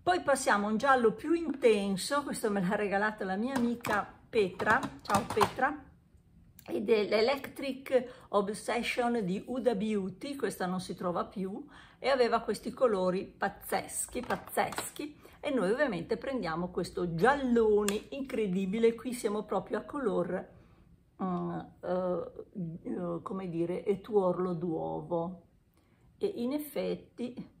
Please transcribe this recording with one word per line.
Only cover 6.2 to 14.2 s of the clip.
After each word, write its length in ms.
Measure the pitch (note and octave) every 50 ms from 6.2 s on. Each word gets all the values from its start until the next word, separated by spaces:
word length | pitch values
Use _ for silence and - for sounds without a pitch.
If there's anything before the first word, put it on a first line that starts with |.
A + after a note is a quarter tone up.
| _ _ _ - - - - - -
ed 240 | - A3+ A#3+ G#3+ G3+
è 180 | A#3 G#3+ G#3 F#3
l'Electric 1200 | - G#3+ A3 B3 C#4 C4+ - - - - C4 C#4 C4+ - - - C#4 B3 B3 - - - - -
Obsession 960 | - G3+ G3+ F#3+ G#3+ - - - A3 A#3 A3+ - - - A#3+ A#3+ A#3+ A#3 G#3
di 180 | F3 F3+ G#3 -
Huda 300 | - A#3+ C4 G#3+ B3 A#3+
Beauty, 640 | F#3+ G#3 A3 G#3+ G3+ F#3+ F#3 - - - C#4+ C#4
questa 300 | C#4 - G3 F#3+ - G3
non 140 | F3+ F#3 F#3
si 140 | F3+ - F3+
trova 300 | - G3 F3+ E3+ F3+ A3+
più, 420 | - - - F#3 F#3+ G3 - C#4+ - - - - - - _
e 100 | - B3
aveva 340 | C#4 C4 B3 A#3 A#3 A3+ A3+
questi 280 | - G#3+ - - B3+
colori 540 | A#3+ - C4+ B3 G#3+ F#3+ F3+ F3+ F3+ F#3+ A3+
pazzeschi, 960 | - - - - G3 F3+ - - - - F#3+ - - - - - - - B3+